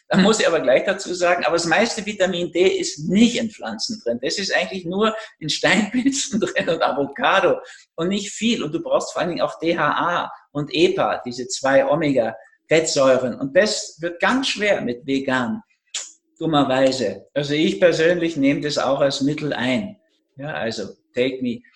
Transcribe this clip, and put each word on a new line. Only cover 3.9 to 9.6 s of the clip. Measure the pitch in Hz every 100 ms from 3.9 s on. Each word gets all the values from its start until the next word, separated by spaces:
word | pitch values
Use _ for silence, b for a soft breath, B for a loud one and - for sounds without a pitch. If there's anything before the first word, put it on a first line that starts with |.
| 107
drin. | 117 120
Das | 104 -
ist | 98 123
eigentlich | 185 185 170
nur | 190 220 220 B B
in | 151
Steinpilzen | - 147 190 208 247 269 269 - 208
<laughs> |
drin | 185 - 180
und | 165
Avocado | 123 143 139 - 147 190 180 123 B B B -
und | 170
nicht | 208 196
viel. | - 226 196
Und | 151
du | 160
brauchst | 127 151 -
vor | -
allen | 170
Dingen | 165
auch | 143
D | -